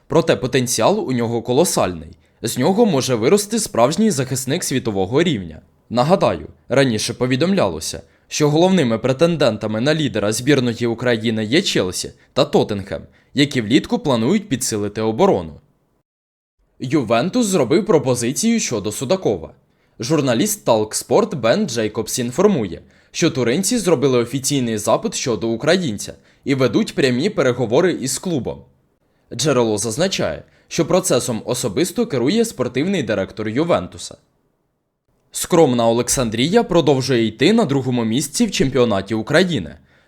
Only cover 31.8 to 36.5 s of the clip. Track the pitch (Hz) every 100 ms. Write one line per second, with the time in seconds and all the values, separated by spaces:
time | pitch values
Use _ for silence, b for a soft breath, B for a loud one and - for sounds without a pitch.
31.8 | 185 - 233 135 123 214 226 - 120 127
32.8 | 165 196 120 101 95 - 107 110 170 127
33.8 | 90 90 - - _ _ _ _ _ _
34.8 | _ _ _ _ _ - - 170 156 123
35.8 | 117 117 120 - 120 110 139